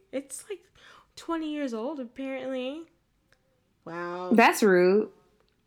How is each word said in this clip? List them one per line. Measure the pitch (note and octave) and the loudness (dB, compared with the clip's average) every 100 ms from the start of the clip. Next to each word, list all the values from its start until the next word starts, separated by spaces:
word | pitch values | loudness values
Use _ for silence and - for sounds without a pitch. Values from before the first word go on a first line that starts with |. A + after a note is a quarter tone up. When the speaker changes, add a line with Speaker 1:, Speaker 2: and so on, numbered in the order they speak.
| _ | _
Speaker 1:
It's, | C4 C4+ - - | -10 -10 -14 -14
like, | G4 _ _ - - _ - | -14 _ _ -20 -20 _ -14
twenty | - E4 D#4 | -8 -6 -4
years | D4 C#4 | -4 -6
old, | A3+ A#3 D#4 | -6 -6 -8
apparently. | A#3+ - C4+ C4+ C4 C4 B3+ D4+ D#4+ _ _ _ _ _ _ _ _ _ - | -10 -10 -10 -8 -8 -6 -6 -10 -14 _ _ _ _ _ _ _ _ _ -14
Wow. | E3+ F3 F3+ F#3 | -10 -8 -6 2
Speaker 2:
That's | A3+ B3 E4+ | 6 6 6
rude. | G#3+ F3+ F3+ G3+ G#3+ - _ _ _ _ | 4 6 6 4 0 -6 _ _ _ _